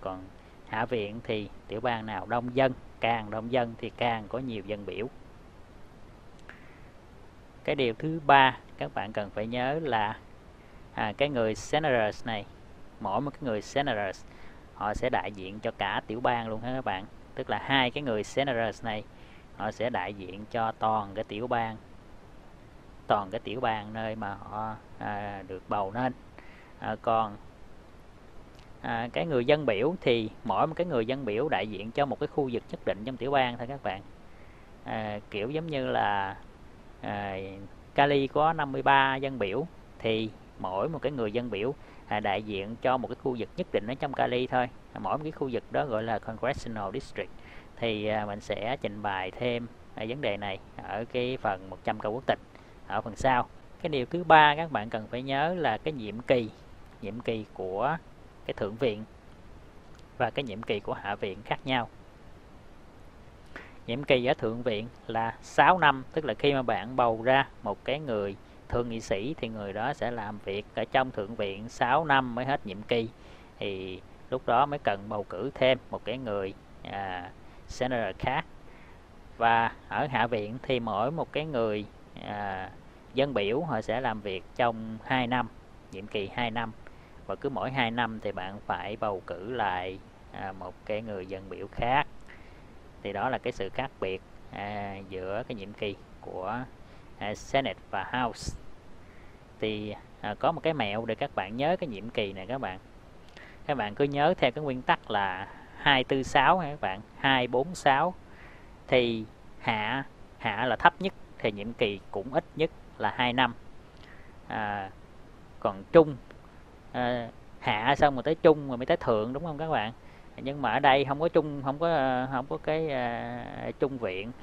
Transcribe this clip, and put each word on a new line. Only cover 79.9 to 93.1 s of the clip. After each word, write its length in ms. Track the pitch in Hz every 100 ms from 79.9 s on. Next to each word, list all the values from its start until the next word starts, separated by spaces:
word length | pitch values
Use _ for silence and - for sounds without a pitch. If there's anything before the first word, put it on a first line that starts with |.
| 104 139
Hạ 200 | 123 117
viện 320 | 117 104 127
thì 180 | - 127
mỗi 300 | 113 101 123
một 220 | 165 127
cái 120 | 147
người, 400 | 160 131 113 107 101 - - -
à, 460 | 101 104 101 95 92 - - - -
dân 200 | 127 143
biểu 260 | 117 101 127
họ 200 | 165 113
sẽ 200 | - 113
làm 200 | 127 110
việc 240 | 104 95 - -
trong 420 | 120 113 110 110
hai 220 | - 131 120
năm, 220 | 123 113 - - - -
nhiệm 140 | 95 104
kỳ 240 | 110 98
hai 160 | - 120
năm. 220 | 113 113 - - - - - -
Và 100 | 95
cứ 120 | 139
mỗi 220 | 117 113
hai 200 | 135 117
năm 300 | 117 113 110
thì 120 | 104
bạn 260 | 92 92 104 -
phải 300 | 90 92 110
bầu 260 | 110 95 -
cử 240 | 87 101
lại, 460 | 123 101 92 92 95 - - -
à, 200 | 98 98
một 220 | 98 92 - -
cái 160 | 107
người 240 | 113 98 92
dân 220 | 95 95
biểu 160 | 90 98
khác. 340 | - 117 135 - - - - - - - - - -
Thì 100 | 101